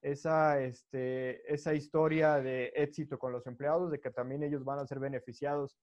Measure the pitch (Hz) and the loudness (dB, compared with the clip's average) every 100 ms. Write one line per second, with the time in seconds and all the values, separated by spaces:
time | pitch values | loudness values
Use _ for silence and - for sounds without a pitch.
0 | 143 143 165 156 156 143 127 120 _ 131 | -2 -2 2 4 6 4 0 -6 _ -4
1 | 127 127 127 123 - 147 151 156 143 156 | -2 -2 -2 -6 -4 -2 0 0 0 2
2 | 156 160 156 147 131 131 123 - 147 147 | 4 6 4 4 2 -2 -2 0 0 -2
3 | 147 135 131 123 127 120 143 160 180 147 | -8 -6 -4 -6 -8 -4 0 0 0 -4
4 | 127 127 123 139 147 147 131 139 135 139 | -6 -6 -6 -4 -2 -2 -4 -6 -4 -6
5 | 135 135 - 117 143 143 139 _ | -4 -6 -10 -6 -2 -2 -4 _